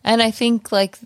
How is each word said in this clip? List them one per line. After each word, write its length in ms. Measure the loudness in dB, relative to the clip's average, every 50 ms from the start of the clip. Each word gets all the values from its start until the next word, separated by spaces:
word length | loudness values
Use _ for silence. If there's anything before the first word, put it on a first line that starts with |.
| -2
And 180 | -2 0 2
I 100 | 0 0
think, 400 | -2 -2 0 0 0 -2 -2 -2
like, 260 | 0 0 0 0 -4 -14 -20